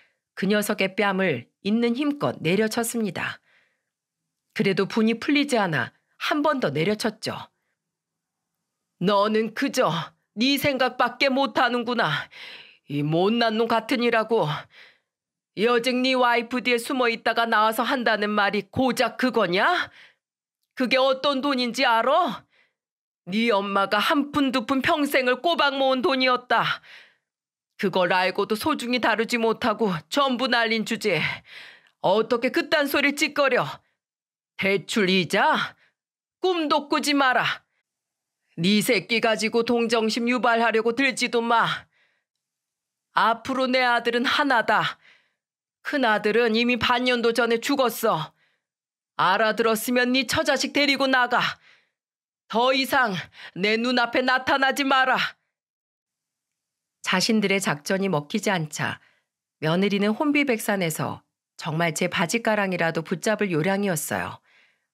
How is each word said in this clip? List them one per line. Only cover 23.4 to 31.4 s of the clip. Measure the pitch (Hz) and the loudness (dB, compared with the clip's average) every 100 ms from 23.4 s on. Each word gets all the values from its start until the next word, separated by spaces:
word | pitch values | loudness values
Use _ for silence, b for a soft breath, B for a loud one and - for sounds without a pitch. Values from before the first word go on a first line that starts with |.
| 233 | 0
엄마가 | 202 202 196 196 208 | 0 0 0 0 0
한 | 202 311 285 | 2 0 0
푼 | 294 269 | 0 0
두 | 254 - | -2 -2
푼 | 269 | -2
평생을 | 262 320 285 285 254 254 | 0 0 0 0 0 0
꼬박 | 330 330 285 269 | 0 2 0 2
모은 | 269 262 | 0 0
돈이었다. | 247 269 254 247 247 233 160 - B B B B B _ _ _ _ - | 0 2 2 0 0 0 0 -4 B B B B B _ _ _ _ -6
그걸 | 202 185 180 | -2 0 2
알고도 | 185 185 190 196 214 | 2 0 0 -2 -2
소중히 | 320 277 240 247 | -2 -4 -2 0
다루지 | 233 214 226 240 | 0 0 0 0
못하고 | 226 214 247 214 220 165 - | 0 0 -2 0 -2 -2 -4
전부 | - 277 247 254 | 0 0 0 0
날린 | 240 226 226 | 0 0 -2
주제에 | 208 220 214 160 143 B | -2 -4 -2 -2 -2 B